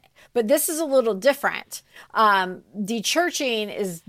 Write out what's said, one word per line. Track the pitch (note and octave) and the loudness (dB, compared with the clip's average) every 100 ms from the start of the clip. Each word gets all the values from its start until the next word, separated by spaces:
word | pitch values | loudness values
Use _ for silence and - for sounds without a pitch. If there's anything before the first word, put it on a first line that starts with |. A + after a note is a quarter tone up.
| _ _ - | _ _ -6
but | A#3+ A3 | -2 2
this | D4+ - | 2 2
is | D#4 | -4
a | |
little | D#4+ C4+ A3+ | 2 2 2
different. | G3 B3 C4+ F#3+ - - - _ - - | 2 2 2 -2 -6 -10 -16 _ -20 -8
Um, | - G#3+ G3 F#3 F3+ - G3 | 2 4 4 0 -6 -14 -8
de-churching | G3 A#3 F#3+ D4+ F4 - C4+ A3+ G#3 | -4 -4 -2 0 0 -2 -2 -2 -4
is | - G3 E3 | -4 -6 -6